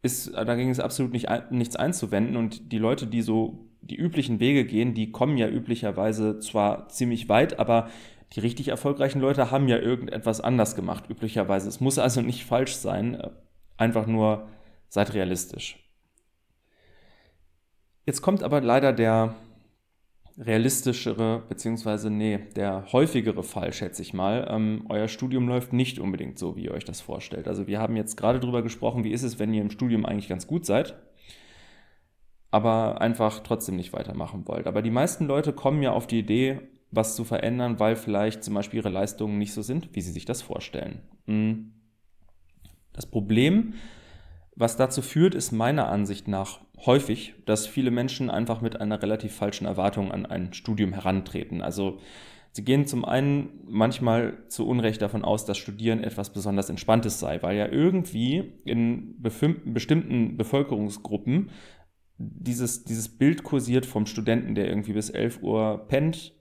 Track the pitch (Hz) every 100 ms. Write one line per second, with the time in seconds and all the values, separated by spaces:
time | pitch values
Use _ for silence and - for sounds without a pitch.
0 | 127 117 - - 110 120 127 127 - -
1 | 127 120 - 117 - 123 120 - 143 175
2 | 107 98 117 127 113 110 - 110 110 131
3 | 113 117 110 110 113 - - _ - -
4 | 170 160 131 110 120 143 113 107 123 110
5 | 110 - 127 139 107 113 117 113 107 95
6 | 107 110 107 107 - 110 104 104 - -
7 | 123 117 113 107 160 - 113 117 113 -
8 | - - - - 113 120 139 - 143 143
9 | 135 139 131 139 123 135 135 120 113 123
10 | 120 - 113 110 - 127 104 - 92 87
11 | - - 110 113 95 98 98 - 131 135
12 | 131 120 117 123 - 120 135 - 101 95
13 | 110 117 - - _ _ - - 113 113
14 | 107 113 107 107 - - - - _ 101
15 | 101 104 92 90 - - - - _ _
16 | _ _ _ _ _ _ _ _ _ -
17 | - _ _ _ _ _ _ _ _ _
18 | - 131 - 202 - 143 123 127 135 113
19 | 113 113 113 113 - - _ _ _ _
20 | _ _ - - 117 110 120 131 131 120
21 | 117 101 113 113 113 - 113 113 110 104
22 | 107 104 107 101 - - 101 95 95 127
23 | 156 127 110 98 90 104 85 - 95 -
24 | 87 95 95 117 - 110 107 107 - 107
25 | 110 - 131 127 123 123 123 123 127 127
26 | 95 92 67 - 85 82 - - - -
27 | - - - - - 95 95 101 113 113
28 | 107 - 107 127 123 120 113 - 117 120
29 | 107 117 123 113 107 110 104 104 123 113
30 | 107 104 101 90 - 170 165 101 180 -
31 | - _ - - - - - - _ _
32 | _ _ - - - 107 113 113 110 -
33 | 113 117 110 - - 113 - 92 90 -
34 | - - 80 98 - 78 - 104 110 120
35 | 170 - 151 139 147 - 135 147 135 113
36 | 113 113 104 113 131 135 - _ _ -
37 | 110 - 113 113 113 123 123 110 107 113
38 | 117 101 107 110 - 104 104 113 104 92
39 | 98 - 107 104 104 107 107 143 - -
40 | 87 82 - 123 - - - - - -
41 | - - - 107 110 110 - - _ _
42 | _ _ - _ _ _ - - _ -
43 | - 113 101 110 139 202 220 - - -
44 | - - - - - - 117 - 131 131
45 | 127 156 185 - - 110 117 147 120 101
46 | 98 98 - 98 95 - - - - 135
47 | 139 110 - - - 107 - - 127 120
48 | 131 127 127 - 117 113 113 - 104 107
49 | 101 110 110 - 104 - - 98 98 101
50 | 98 95 - 87 90 - - 107 98 95
51 | 92 95 - 85 - 85 - 87 98 -
52 | - - - - _ - 104 135 143 123
53 | - 131 143 143 - - - 101 117 117
54 | 123 113 113 - - - 113 123 113 107
55 | 104 107 - 107 107 98 - 104 113 113
56 | 113 - 101 101 101 98 95 - - 113
57 | 113 - 76 78 85 101 104 - 165 190
58 | 170 113 120 156 190 - - 117 117 120
59 | - - 117 - 151 170 131 113 - 156
60 | - 123 113 - 110 139 139 107 104 98
61 | - 104 - 147 196 - - - - _
62 | _ _ 107 107 123 120 120 - - 113
63 | 113 - 139 151 - 139 120 123 127 110
64 | 107 - 110 117 - 104 92 98 107 104
65 | 107 - 113 117 - 107 110 107 - 135
66 | 156 165 - _